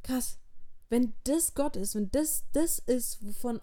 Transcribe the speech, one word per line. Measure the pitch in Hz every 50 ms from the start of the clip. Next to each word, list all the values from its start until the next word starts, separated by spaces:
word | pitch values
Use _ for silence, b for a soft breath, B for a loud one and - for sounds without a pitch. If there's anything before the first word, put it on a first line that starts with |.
| -
krass, | - 262 254 233 - - - - - - - - - - - - -
wenn | 226 240 254 220 - - -
das | 254 294 330 330 - -
Gott | - 185 196 -
ist, | 185 196 202 -
wenn | 208 208 202
das, | - 277 311 311 - - - -
das | - 277 330 330 - -
ist, | - - 254 254 233 - - - 202
wovon | 202 208 - - 240 233 220